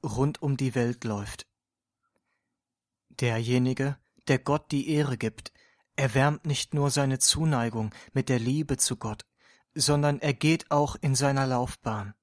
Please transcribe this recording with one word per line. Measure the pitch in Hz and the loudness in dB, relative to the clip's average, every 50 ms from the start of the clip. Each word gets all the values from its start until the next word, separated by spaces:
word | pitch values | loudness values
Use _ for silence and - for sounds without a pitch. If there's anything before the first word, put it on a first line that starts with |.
| - | -8
rund | 117 101 113 135 147 147 - | -6 0 0 0 0 0 -2
um | - 143 139 | -2 -2 -2
die | 123 139 131 - | 0 -2 0 0
Welt | 131 120 120 123 - - | 0 0 0 0 -2 -4
läuft. | 117 107 104 101 104 - - - _ _ _ _ _ _ _ _ _ _ _ _ _ _ _ _ _ _ _ _ _ _ _ _ _ _ _ _ _ _ _ _ _ | -4 -4 -4 -6 -8 -10 -14 -16 _ _ _ _ _ _ _ _ _ _ _ _ _ _ _ _ _ _ _ _ _ _ _ _ _ _ _ _ _ _ _ _ _
Derjenige, | - - 127 120 113 113 117 117 123 127 123 127 131 - 135 139 147 - _ _ _ _ _ - | -6 -2 -2 0 0 0 0 0 2 2 2 0 0 0 -2 -2 -4 -6 _ _ _ _ _ 0
der | 135 131 | 0 0
Gott | - - 143 151 - _ 151 | 2 0 0 0 0 _ -4
die | 143 135 147 | -4 -2 0
Ehre | 160 147 151 131 127 | 0 0 0 0 -2
gibt, | 110 - 110 - - - - _ _ _ _ _ _ _ _ _ | -2 -4 -4 -6 -6 -18 -20 _ _ _ _ _ _ _ _ _
erwärmt | - 139 127 107 139 135 147 151 - _ | -2 -2 0 2 4 4 4 2 0 _
nicht | 156 143 - - _ - | -4 -2 -2 -4 _ 0
nur | 151 143 143 | 0 0 2
seine | 123 147 139 135 131 131 | 2 2 2 2 2 2
Zuneigung | - - - 151 160 160 147 127 117 117 - 113 110 107 - - - - _ | 2 2 2 2 2 2 2 2 0 0 -2 -2 -4 -4 -6 -10 -20 -4 _
mit | 139 127 - | -2 0 2
der | 131 123 | 0 0
Liebe | 113 123 135 151 156 139 135 | 2 0 0 0 0 -2 0
zu | - - - 127 | 0 0 -2 -2
Gott, | - - 110 107 - - _ _ _ _ - - _ _ _ _ | -4 -4 -8 -8 -8 -12 _ _ _ _ -20 -20 _ _ _ _
sondern | 151 135 - 147 147 143 147 143 139 | -2 0 2 2 4 4 2 0 0
er | - 151 135 | 0 -2 -2
geht | - - 151 160 160 - _ | 2 2 2 2 2 0 _
auch | 147 147 147 143 - | 2 2 2 0 -2
in | - - 147 135 | -4 0 0 2
seiner | 131 143 139 139 139 135 | 2 2 2 2 2 0
Laufbahn. | 131 127 123 123 123 - - _ 123 110 107 101 101 104 _ | 2 2 0 0 -2 -6 -8 _ -4 -4 -4 -6 -8 -12 _